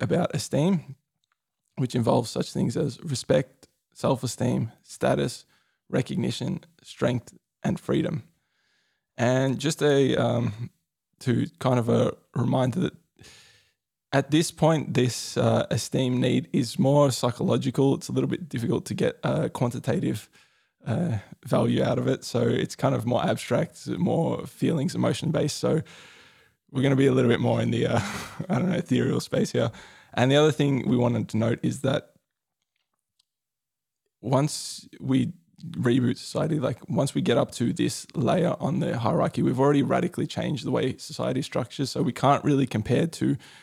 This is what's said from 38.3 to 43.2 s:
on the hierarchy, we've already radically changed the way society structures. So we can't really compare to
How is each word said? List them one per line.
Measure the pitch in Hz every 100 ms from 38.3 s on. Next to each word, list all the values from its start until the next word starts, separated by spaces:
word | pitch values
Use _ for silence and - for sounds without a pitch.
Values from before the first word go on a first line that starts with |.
| 165 139 -
on | 135 -
the | - 127
hierarchy, | 127 135 131 -
we've | 135 127
already | 139 143
radically | 127 123 120 - -
changed | - 113 131 151
the |
way | 120 131 120
society | - 127 123 131
structures. | 131 135 120 - 135
So | -
we | 131
can't | - 131 143
really | 151 139 131
compare | 110 - 123 165
to | -